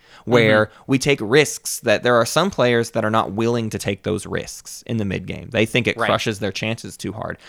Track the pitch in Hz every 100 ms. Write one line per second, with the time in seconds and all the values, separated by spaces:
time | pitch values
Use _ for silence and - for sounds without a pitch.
0 | _ - - 120 110 107 107 - - 135
1 | 147 139 107 139 139 - - - 117 104
2 | 123 120 117 151 185 - 123 117 113 -
3 | 110 110 73 98 113 120 110 104 - 101
4 | 101 98 90 92 - - - - - 113
5 | 101 92 92 - - 110 113 127 110 -
6 | 110 104 - 101 104 - 110 113 98 -
7 | - 104 - 85